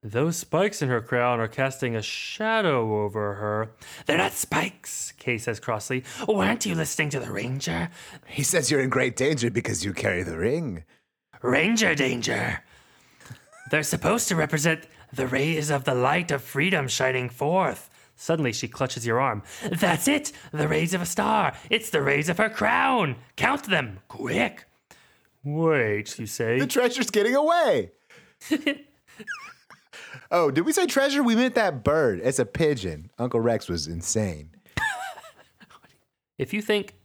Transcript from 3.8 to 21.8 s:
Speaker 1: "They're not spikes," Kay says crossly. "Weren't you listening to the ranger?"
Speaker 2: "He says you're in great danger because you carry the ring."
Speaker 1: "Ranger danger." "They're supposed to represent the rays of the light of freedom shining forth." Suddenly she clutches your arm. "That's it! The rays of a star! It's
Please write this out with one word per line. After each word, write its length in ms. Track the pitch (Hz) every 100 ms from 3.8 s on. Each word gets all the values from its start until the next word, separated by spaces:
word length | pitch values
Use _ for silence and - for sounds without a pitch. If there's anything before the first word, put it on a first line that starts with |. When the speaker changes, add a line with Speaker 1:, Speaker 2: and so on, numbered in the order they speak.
| - - -
Speaker 1:
"They're 120 | 160
not 160 | 190
spikes," 800 | - - 135 185 - - - - -
Kay 200 | - 117
says 220 | 120 110
crossly. 440 | - 110 - 127 127 - -
"Weren't 380 | 208 190 226 214
you 100 | 165
listening 340 | 156 - 151
to 80 | 139
the 120 | 117
ranger?" 580 | 98 117 135 - 165 170 - - - -
Speaker 2:
"He 160 | -
says 260 | 139 180 131
you're 120 | 143
in 80 | 131
great 260 | 127 131 -
danger 340 | 135 151 117
because 340 | 104 - 98
you 100 | 101
carry 300 | 92 104 90
the 140 | 90 82
ring." 460 | 98 151 160 87 - _ _ _ _ -
Speaker 1:
"Ranger 540 | 120 135 175 226 208 151
danger." 680 | 131 123 113 110 117 - _ - _ _ _ _ - - _ - -
"They're 120 | 156
supposed 440 | 147 - 156 226 -
to 60 | 170
represent 520 | 151 160 156 156 - - -
the 160 | 131 131
rays 420 | 131 147 160 147
of 140 | 143 131
the 100 | 127
light 340 | 127 160 170
of 120 | 143
freedom 440 | - 139 170 185 135
shining 400 | - 131 127 123
forth." 600 | 120 143 180 165 190 - _ _ _
Suddenly 380 | - 165 135
she 140 | 110 113
clutches 400 | - 131 123 117
your 120 | 117
arm. 220 | 135 104 - - 208
"That's 360 | 170 185 160 -
it! 240 | 294 294 - -
The 140 | 151 151
rays 260 | 156 165
of 80 | 180
a 40 | 175
star! 460 | - 202 214 165 - -
It's 180 | 226